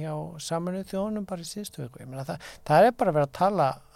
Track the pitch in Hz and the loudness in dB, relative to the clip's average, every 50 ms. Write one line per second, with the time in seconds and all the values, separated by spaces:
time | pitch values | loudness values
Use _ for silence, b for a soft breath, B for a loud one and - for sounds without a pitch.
0 | 151 156 151 151 156 160 170 160 - - 165 165 170 180 180 190 190 - - 190 | -6 -6 -6 -8 -8 -10 -12 -12 -8 -4 -4 -4 -2 -4 -6 -6 -8 -6 -4 -4
1 | 196 214 214 214 202 - 190 175 170 156 - 208 208 - - - 139 120 - - | -4 -4 -4 -6 -6 -8 -8 -10 -10 -10 -12 -12 -12 -12 -12 -12 -12 -12 -12 -14
2 | 123 127 127 135 135 139 - - B B B B B - 151 160 202 247 247 - | -16 -12 -10 -10 -8 -8 -8 -10 B B B B B 4 8 8 8 8 6 4
3 | 254 190 156 151 143 139 - - 180 196 214 185 147 131 - - - _ - | 0 2 4 2 2 0 2 2 2 2 4 4 2 2 0 -4 -12 _ -12